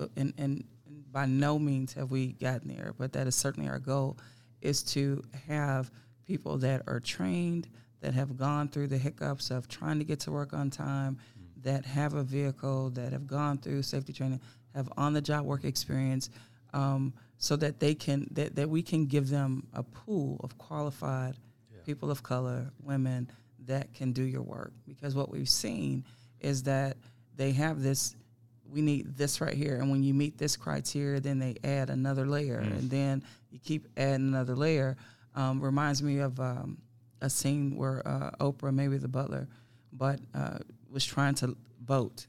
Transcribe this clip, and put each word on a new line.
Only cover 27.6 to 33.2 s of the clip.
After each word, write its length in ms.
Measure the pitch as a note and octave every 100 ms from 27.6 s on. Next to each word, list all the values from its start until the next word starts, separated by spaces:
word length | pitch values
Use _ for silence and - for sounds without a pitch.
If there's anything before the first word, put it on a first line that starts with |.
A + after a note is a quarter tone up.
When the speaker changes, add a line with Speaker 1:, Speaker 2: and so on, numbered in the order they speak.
| D#3 D#3
Speaker 1:
this, 320 | C3+ C3+ - - - _ - -
"We 180 | - C#3+
need 340 | D3+ C#3+ - C3
this 240 | C#3+ -
right 140 | D#3+ C#3
here." 200 | D3 B2
And 140 | C#3
when 120 | C#3
you 120 | C#3
meet 240 | C#3 D3 -
this 180 | D3 -
criteria, 640 | - C#3+ C3+ C#3+ C#3+ C#3
then 180 | C#3 C3+
they 180 | C3 -
add 260 | C3+ C#3 C3
another 360 | C3 C3+ C3+ C3
layer. 340 | C#3+ C#3+ A2+
Speaker 2:
Mm. 120 | G#2+ G2+
Speaker 1:
And 120 | C3
then 320 | C3+ C#3 C3+